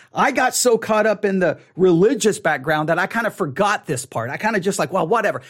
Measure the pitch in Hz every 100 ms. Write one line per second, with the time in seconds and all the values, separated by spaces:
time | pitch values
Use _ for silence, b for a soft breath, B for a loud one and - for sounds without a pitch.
0 | B 151 247 269 254 - 247 220 220 214
1 | 214 202 202 190 175 - B B 185 165
2 | 208 247 214 - 165 147 135 151 160 165
3 | 190 226 220 - 165 127 202 202 - 131
4 | - 120 117 151 214 214 180 190 156 185
5 | 165 226 208 127 B